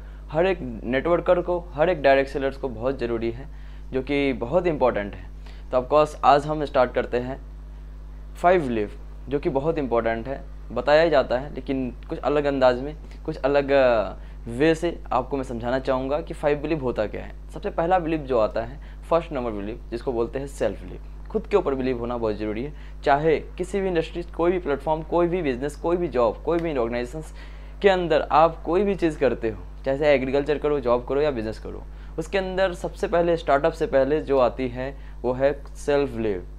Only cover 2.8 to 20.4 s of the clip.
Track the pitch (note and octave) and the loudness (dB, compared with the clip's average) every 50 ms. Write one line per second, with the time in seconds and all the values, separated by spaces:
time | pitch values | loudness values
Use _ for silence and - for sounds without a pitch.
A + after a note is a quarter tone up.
2.8 | A#2 C3+ C3+ B2 A#2+ A#2 A#2 A2+ A2+ A#2 A2+ B2+ C#3 - - - - - - - | -2 -2 -2 -2 -2 -2 0 0 -2 -2 -4 -6 -8 -12 -14 -14 -14 -14 -14 -14
3.8 | - - B2+ C3 B2+ C3+ C#3+ C#3+ C#3+ C#3 B2+ G#2+ A#2+ A#2+ D#3 F#3 F3+ F3+ D3+ C#3 | -10 -6 -4 -4 -2 0 0 2 2 2 0 0 -2 0 2 2 2 2 2 4
4.8 | B2+ A#2+ A2 G#2 G2+ G2+ - - - - - - - - - - - - - B2+ | 2 2 2 2 -2 -6 -8 -10 -12 -14 -14 -14 -14 -14 -14 -14 -6 -2 0 0
5.8 | B2+ - C#3+ D3+ D3+ D3+ - - - B2 C#3 D3 C#3+ D#3 D#3 D#3 D3 C3 - C3+ | 2 4 4 4 4 4 2 2 6 6 6 6 4 2 -2 -2 -2 0 2 2
6.8 | B2+ A#2+ - B2+ A#2+ - - B2 B2 B2+ C3+ - - - - - - - - - | 2 2 2 0 -2 0 -2 -4 -2 -4 -6 -10 -12 -14 -14 -14 -14 -14 -14 -14
7.8 | - - - - - - - - - - - - E3 F3 F#3+ F3+ D3 B2+ A#2+ A2 | -14 -14 -14 -14 -14 -14 -14 -14 -14 -14 -4 2 4 6 6 6 4 2 0 -2
8.8 | G#2 G2+ - - - - - - - B2 C3+ D3 - F3 B2+ C#3 C3+ E3 D#3+ D#3 | -2 -4 -6 -10 -14 -14 -14 -14 -8 -4 -4 -2 0 0 0 0 0 0 0 0
9.8 | C#3 A#2+ A#2+ A#2 A2+ A2+ A2+ A2+ A2+ B2+ C#3 - - - - - - - A2+ B2 | 0 0 2 2 2 2 0 -2 -4 -6 -8 -8 -10 -12 -14 -14 -12 -8 -6 -2
10.8 | - D3 D3 D#3 E3 E3+ D3+ C3+ B2+ - A#2 B2+ C#3 D3+ - C#3 - - C3+ C3+ | 2 6 6 6 6 6 6 4 4 4 0 -2 -2 -4 -8 -8 -4 -4 -2 -2
11.8 | C3 A#2+ A2+ - - - E3 - - C3 D3 D3+ C#3+ C#3+ C#3 C3+ B2+ B2+ B2 A#2+ | -2 -4 -6 -8 -10 -10 -8 -4 -2 0 0 2 2 2 2 4 6 6 6 4
12.8 | C3+ D3 D3+ - - - - - - D#3+ D3+ - - C#3 C#3+ C#3+ C#3+ C3+ C#3 C#3 | 0 -6 -8 -10 -12 -14 -14 -10 -8 -8 -4 -2 0 2 4 4 4 4 6 6
13.8 | C3 B2 A#2+ A2 G2 F#2+ G#2 - - - - - - A2+ A#2 B2 D3 E3 D#3+ D#3 | 6 6 6 4 2 0 -4 -10 -12 -14 -14 -12 -10 -6 -2 2 4 4 4 4
14.8 | F3 E3+ - - - - A2 B2 B2 B2+ C#3+ C3+ B2+ B2+ A#2+ A2+ A#2 A#2+ B2+ C3+ | 0 -2 -4 -4 -4 -2 0 0 0 0 -2 -4 -4 -4 -6 -4 -2 -2 -2 0
15.8 | - C#3 C3 B2+ C3 C3+ C#3+ D#3+ D#3+ - D#3+ - - D3 D3 C#3+ C#3+ D3+ D#3+ D3+ | 0 0 0 0 0 -2 -2 -2 -4 -6 -6 -2 0 0 0 0 0 -2 -2 0
16.8 | C3 B2 A#2 - G#2+ G2+ - G2 G2 G2+ - - - - - - - G3+ - - | 0 0 0 0 -2 -2 -4 -8 -10 -10 -12 -14 -14 -14 -12 -8 -8 -6 -2 0
17.8 | E3 E3+ F#3 F#3 E3 D#3 E3 D#3 C#3+ B2+ C3 A2+ G#2+ G#2 - A2 A2+ A#2+ B2+ - | 2 4 4 2 2 0 -2 -2 -2 0 2 2 2 2 0 -2 -4 -4 -6 -12
18.8 | - - - - - - E3 E3 D#3+ - D3+ C3 A#2+ A#2 G#2+ G2+ G2 G#2 A#2 - | -12 -14 -14 -12 -4 0 0 0 0 0 -4 -4 -4 -4 -4 -4 -6 -6 -8 -10
19.8 | - - A#2+ A#2 - C#3 A#2+ A2+ A#2 A2+ - C3 | -10 -8 -8 -6 -4 -2 -2 0 -2 -2 -2 -6